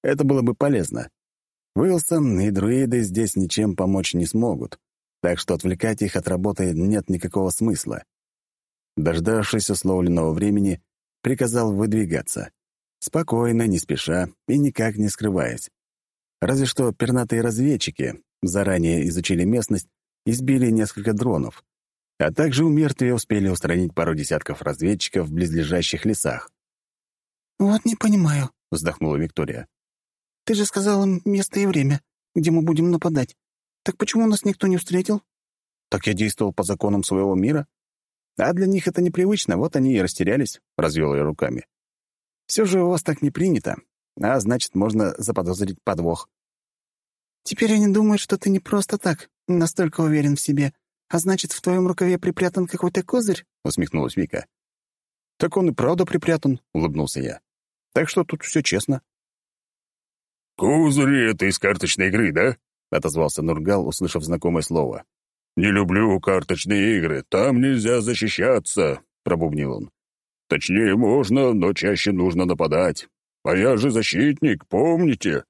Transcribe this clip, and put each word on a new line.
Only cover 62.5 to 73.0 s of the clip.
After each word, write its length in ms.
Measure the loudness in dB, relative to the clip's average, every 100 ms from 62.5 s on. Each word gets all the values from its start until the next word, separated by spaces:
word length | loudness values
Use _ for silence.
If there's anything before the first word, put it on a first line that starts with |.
| -2 _ _ _
отозвался 520 | -2 -2 0 0 0
Нургал, 440 | -2 -2 0 0 0
услышав 380 | -4 -4 -4
знакомое 380 | -4 -2 0 -2
слово. 420 | 0 -2 -2 -6 -14 _ _ _ _ 0
"Не 140 | 2
люблю 480 | 2 2 2 2 2
карточные 800 | 2 0 0 -4 0 2 2 2
игры, 260 | 0 -4 -2
там 320 | 0 2 2
нельзя 400 | 2 2 2 0
защищаться", 1000 | 0 -2 -2 0 2 2 0 0 0 -2 _ _
пробубнил 520 | -4 -2 -2 -2 -4
он. 160 | -6 -12 _ _ _ _ _ _
"Точнее, 480 | -4 0 0 2 2
можно, 560 | 2 2 2 2 2
но 200 | 2 0
чаще 360 | 0 -2 0 0
нужно 340 | 0 0 0
нападать. 640 | 0 0 0 2 0 -2